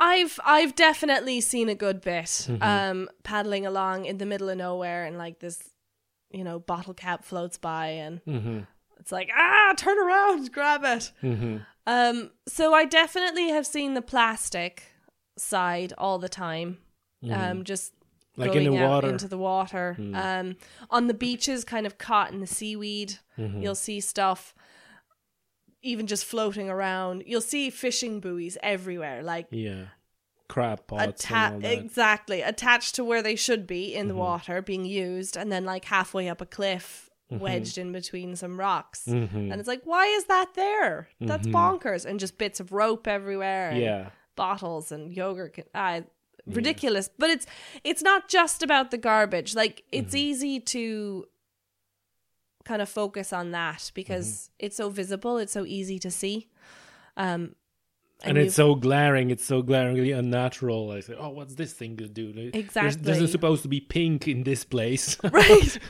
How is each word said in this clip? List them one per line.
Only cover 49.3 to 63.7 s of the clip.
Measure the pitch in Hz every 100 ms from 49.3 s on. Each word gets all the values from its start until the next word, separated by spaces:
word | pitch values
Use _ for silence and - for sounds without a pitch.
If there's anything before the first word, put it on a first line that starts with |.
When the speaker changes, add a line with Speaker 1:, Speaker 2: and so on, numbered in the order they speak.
| 175 202
Speaker 1:
Like, | 220 220 - -
it's | 269 208
Speaker 2:
Mm-hmm. | 277 294
Speaker 1:
easy | 262 277 262
to | 247 247 226 214 208 190 - _ _ _ _ _ _ _ _ _ _ _ _ _ -
kind | 214
of | 202
focus | 214 202 202 190
on | 180 175
that | 170 165 160 -
because | - 190 185 175
Speaker 2:
Mm-hmm. | 104 - - 208
Speaker 1:
it's | 202
so | 208
visible, | 196 185 196 240 240
it's | 202
so | 208
easy | 190 196 190 190
to | 185
see. | - 196 214 - _ - - - - - -
Um, | 190 170 170 - _ _ _ _ _ _
Speaker 2:
And | 147 147
Speaker 1:
and | 143
Speaker 2:
it's | -
Speaker 1:
you |
Speaker 2:
so | 147 139
glaring, | 127 143 147 135 123
it's | 123
so | - 131
glaringly | 123 135 123 127 127
unnatural. | 135 123 123 123 - 127 113 107
I | 101
say, | 95 117
"Oh, | 151
what's | 139 135 135
this | 156
thing | - 113 113
to | 107
do?" | 107 107
Like, | 110 123
there's, | 220 202
Speaker 1:
Exactly. | 220 196 151
Speaker 2:
there's | 151 160 165
supposed | 170 165 156
to |
be | 139